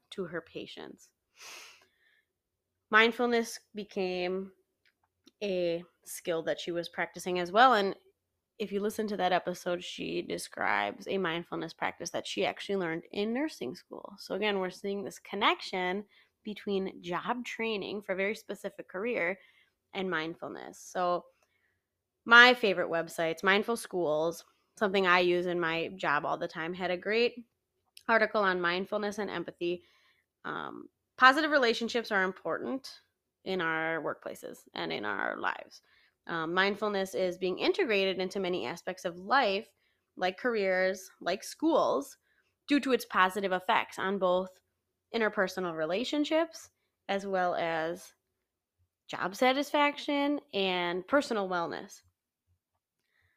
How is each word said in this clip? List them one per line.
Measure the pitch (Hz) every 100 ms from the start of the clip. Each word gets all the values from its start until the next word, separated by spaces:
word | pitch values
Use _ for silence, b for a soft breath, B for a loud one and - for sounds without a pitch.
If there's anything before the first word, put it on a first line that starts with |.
| -
to | -
her | 170 165
patients. | - - - - 71 - - _ _ B B B B B B B B B B _ _ _ _ _ -
Mindfulness | 220 226 226 240 233 226 - _
became | 208 202 202 185 180 180 185 190 _ _ _ _ _ _ _ - -
a | 208 180 170 170 175 _
skill | - - - 165
that | 160 151
she | -
was | 170 170
practicing | - 170 180 185 180
as | 175
well, | 202 262
and | 220 196 - _ _ _ _ _ -
if | 196
you | 196
listen | 208 208 214
to | 202
that | 180
episode, | 175 180 180 185 180
she | - - 170 175
describes | - 175 - - 98 104 104 - -
a | 196
mindfulness | 175 165 170 165 165
practice | - 160 - -
that | - -
she | - 180
actually | - - 196
learned | 170 165 -
in | 202 214
nursing | 240 311 - 127
school. | 185 - - - 202
So | -
again, | 190 214 202
we're | 185
seeing | - 202 202
this | - -
connection | - 202 262 349 - 185 180 202 208 b b _
between | 214 196 208 190 190 -
job | 175 170 180 240
training | 240 - 226 208 120 202
for | 202
a | 185
very | 196
specific | 208 - 196 196 - -
career | 185 233 208 170 190 b b b b _
and | 196 190
mindfulness. | 160 160 170 139 78 64 -
So | - 190 180 175 - _ _ _ _ _ _ _ _ _
my | 226 233 247
favorite | 247 214 175 151
websites, | 165 165 - 160 165
Mindful | 190 196 214 233
Schools, | - 185 156 151 165 165 - _ _ -
something | 208 196 185
I | 180
use | 180 175
in | 180 175
my | 165 165 131
job | 135 170 147
all | 147 156
the | 170
time, | 175 165
had | 185 180
a | 180
great | 196 226 240 - - _ _ _ _ - -
article | 226 214 220
on | 190 180
mindfulness | 175 180 196 208 208 202
and | 202
empathy. | 175 170 - 175 175 b b b b b _ 160
Um, | 156 71 60 - _ _ -
positive | 254 269 302
relationships | 294 233 226 226 240 220
are | 202
important | 190 185 170 147 175 262 - - _ _ _ _
in | - 185
our | 165 160 160 160
workplaces | 147 - - - - - -
and | - 170
in | 165
our | 104 98 58 50
lives. | 95 - - - b b b b -
Um, | 165 160
mindfulness | 180 196 202 214 196 190
is | 127 185 175
being | 185 -
integrated | 320 381 294 196 190 185
into | 185 196
many | 180 180 120
aspects | 170 - 185
of | 180 175
life, | 190 262 220 190 226 _ _ _ _ -
like | 185 190
careers, | 254 226 190 185 185 196 - -
like | 175 202
schools, | - - 160 262 127 - 180 - _ _ _ _ -
due | 285
to | 269
its | 240
positive | - 202 185 208 196
effects | 185 - 170 - -
on | 190 196
both | 180 180 185 - _ _ _ _ -
interpersonal | 226 214 214 185 - 180 160
relationships | 156 190 254 294 294 320 330 - - _ _ _ -
as | 196
well | 196 190 180
as | - 165 160 165 180 - _ _ _ _ _ _ _ _ _ -
job | - 175 202
satisfaction, | 254 262 285 302 285 285 - 285 285 294 -
and | 196 190 180 175 180 175
personal | - 190 220 185
wellness. | 180 165 - 196 - _ _ _ _ _ _ _ _ _ _ _ _ _